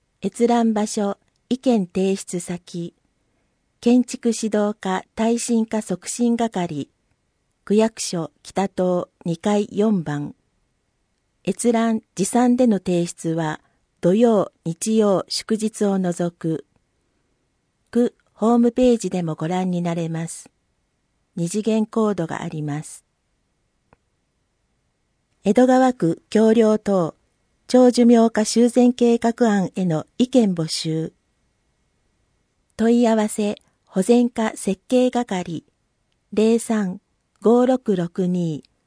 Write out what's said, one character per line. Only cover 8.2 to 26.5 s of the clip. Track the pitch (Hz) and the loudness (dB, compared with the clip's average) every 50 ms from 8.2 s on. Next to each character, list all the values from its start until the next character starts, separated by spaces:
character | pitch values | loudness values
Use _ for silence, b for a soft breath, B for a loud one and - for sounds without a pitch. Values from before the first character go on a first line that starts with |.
| 160 - _ _ - | -8 -8 _ _ -20
北 | - - - 196 196 | -10 -6 -4 -4 -4
棟 | - - 185 180 180 180 - - _ _ - | -2 -2 -2 0 0 -2 -4 -6 _ _ -8
二 | 175 165 | -8 -8
階 | - - 208 208 208 208 - | -4 -2 -2 0 0 -2 -4
四 | - 190 202 226 214 185 151 | -2 -2 0 0 0 0 -2
番。 | 151 147 147 147 - - _ _ _ _ _ _ _ _ _ _ _ _ _ _ _ _ _ _ _ _ _ - | -4 -6 -8 -8 -10 -14 _ _ _ _ _ _ _ _ _ _ _ _ _ _ _ _ _ _ _ _ _ -8
閲 | - 196 - - 240 | -8 -6 -2 -2 0
覧、 | 226 226 226 226 226 220 - _ - | 0 2 0 0 -2 -4 -6 _ -6
持 | - 185 | -6 -4
参 | - - 240 247 247 247 | -2 0 2 2 2 2
で | 247 254 | 2 2
の | 240 208 185 | 2 2 0
提 | - 190 180 170 170 | 0 -2 -2 -2 -2
出 | 170 - - - 165 | -4 -6 -8 -6 -4
は、 | 160 165 160 151 151 - _ _ _ _ _ _ _ - | -4 -2 -4 -4 -6 -8 _ _ _ _ _ _ _ -2
土 | - 170 185 | 0 2 2
曜、 | 220 240 233 226 196 170 - _ _ - | 4 4 4 4 2 0 -2 _ _ -8
日 | 165 165 - - 214 220 | -8 -8 -6 -4 -2 0
曜、 | 220 214 202 190 170 - - | 2 2 2 2 0 -2 -4
祝 | - - - - 220 | -10 -10 -6 -4 -4
日 | 208 214 214 - - 214 | -4 -4 -6 -4 -2 -2
を | 202 196 190 | -2 0 0
除 | 185 175 175 - 175 175 | -2 -2 -2 -2 -4 -6
く。 | 175 _ - 165 160 - - _ _ _ _ _ _ _ _ _ _ _ _ _ _ _ _ _ _ _ _ _ _ _ _ _ | -6 _ -6 -4 -4 -4 -8 _ _ _ _ _ _ _ _ _ _ _ _ _ _ _ _ _ _ _ _ _ _ _ _ _
区 | - 233 247 233 _ _ _ _ _ | 0 0 0 0 _ _ _ _ _
ホ | - 208 226 240 | -2 0 2 4
ー | 240 | 4
ム | 233 240 | 4 2
ペ | 233 - 254 247 240 | 2 2 2 4 2
ー | 226 | 2
ジ | - 185 | 0 -4
で | 185 185 175 | -4 -4 -4
も | 160 156 | -4 -6
ご | - 156 160 | -4 -4 -4
覧 | 180 185 190 185 175 | -2 -2 -2 -2 -2
に | 175 175 | -4 -4
な | 170 170 | -4 -4
れ | 175 165 165 | -4 -6 -6
ま | 165 165 165 165 | -6 -8 -8 -10
す。 | - - - - _ _ _ _ _ _ _ _ _ _ _ _ _ _ _ _ - | -12 -16 -20 -20 _ _ _ _ _ _ _ _ _ _ _ _ _ _ _ _ -8
二 | - 170 170 | -6 -6 -4
次 | - 214 202 | -4 -4 -2
元 | 220 220 220 214 | 0 0 0 -2
コ | - - 226 220 208 | -2 -2 -2 0 0
ー | 202 | -2
ド | 180 165 160 | -2 -4 -6
が | 151 - - | -6 -8 -8
あ | 170 | -8
り | 160 156 151 | -8 -8 -6
ま | 151 143 151 156 | -6 -6 -8 -10
す。 | - - - _ _ _ _ _ _ _ _ _ _ _ _ _ _ _ _ _ _ _ _ _ _ _ _ _ _ _ _ _ _ _ _ _ _ _ _ _ _ _ _ _ _ _ _ _ _ _ _ - | -12 -18 -20 _ _ _ _ _ _ _ _ _ _ _ _ _ _ _ _ _ _ _ _ _ _ _ _ _ _ _ _ _ _ _ _ _ _ _ _ _ _ _ _ _ _ _ _ _ _ _ _ -2
江 | 196 180 | 0 2
戸 | 240 254 | 4 4
川 | 254 254 254 262 254 247 | 4 4 4 4 2 0
区 | - 190 165 165 - _ - | 0 -2 -2 -2 -2 _ -2
橋 | - 208 220 220 | 0 2 4 4